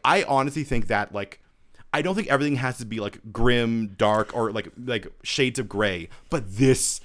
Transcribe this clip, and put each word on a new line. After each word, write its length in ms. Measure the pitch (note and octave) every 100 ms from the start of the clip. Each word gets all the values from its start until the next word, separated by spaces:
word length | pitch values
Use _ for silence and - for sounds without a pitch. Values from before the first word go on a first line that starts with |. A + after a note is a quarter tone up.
| -
I 180 | F#3+
honestly 400 | - C#3 C#3 D3
think 240 | C#3 A#2+ -
that, 260 | G#2 G2+
like, 280 | G2+ G2+ - _ _ _ - -
I 100 | D3
don't 140 | E3 G3
think 120 | -
everything 260 | C#3 D3 C3+
has 200 | C3 B2
to 80 | A2+
be, 140 | A2
like, 320 | G2+ - A2
grim, 600 | G#2 A#2+ A#2+ A#2 A2+ G#2+ F#2+
dark, 360 | G#2+ G#2+ G#2+
or, 180 | A#2+ A2+
like, 200 | G#2+ - -
like, 300 | B2 A#2 - -
shades 360 | - - C3 A#2
of 80 | F#2+
gray. 400 | G2 G#2 F2+ E2 - -
But 260 | D#3+ G2 G2+
this 440 | C3 C3 - -